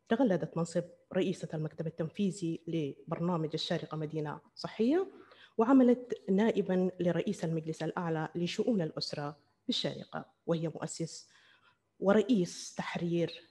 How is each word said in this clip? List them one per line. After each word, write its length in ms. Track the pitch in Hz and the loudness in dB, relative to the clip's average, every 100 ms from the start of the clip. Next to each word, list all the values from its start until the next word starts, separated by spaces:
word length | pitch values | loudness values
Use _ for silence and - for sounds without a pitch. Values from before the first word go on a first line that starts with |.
| - | -2
تغلدت 480 | 226 262 175 151 165 | 2 4 2 0 -4
منصب 260 | 170 180 - - - | -2 -2 -4 -8 -6
رئيسة 340 | 185 156 170 165 | -2 0 -2 -6
المكتب 340 | 160 156 - 160 | -6 -6 -6 -8
التنفيذي 760 | - 160 - 202 165 165 165 - | -6 -6 -2 -2 0 -4 -4 -4
لبرنامج 800 | 165 143 - - 160 170 170 156 | -4 -4 -6 -6 -2 0 0 -2
الشارقة 440 | 156 - 170 - 156 | -4 -2 -4 -4 -6
مدينة 420 | 156 156 151 - - - | -4 -4 -6 -8 -14 -12
صحية، 520 | - - 226 330 392 - - - - - | -8 0 2 2 0 -8 -20 -20 -6 0
وعملت 640 | 226 269 247 247 - - - | 6 8 8 6 0 -6 0
نائبًا 640 | 190 220 196 185 185 185 - | 2 4 2 2 2 2 0
لرئيس 460 | 175 165 170 196 170 | 0 0 -2 -2 -2
المجلس 380 | 160 160 160 | -2 -4 -6
الأعلى 460 | 160 - 175 160 156 - | -4 -4 -2 -2 -2 -2
لشؤون 460 | 175 - 220 220 | -2 0 0 2
الأسرة 560 | 160 - - - 147 156 _ _ - | 0 -4 -6 -6 -8 -10 _ _ -4
بالشارقة، 580 | - 147 135 - - - _ - | -2 -2 -6 -10 -12 -12 _ -2
وهي 220 | 165 160 | -2 -2
مؤسس 640 | - 147 - 165 - - _ - _ _ _ _ - | -4 -8 -6 -8 -8 -18 _ -20 _ _ _ _ -2
ورئيس 760 | 185 208 214 233 175 - - - | 4 4 6 4 2 -4 -10 -8
تحرير 560 | - 175 170 170 160 - - | -6 -4 -2 0 0 -4 -16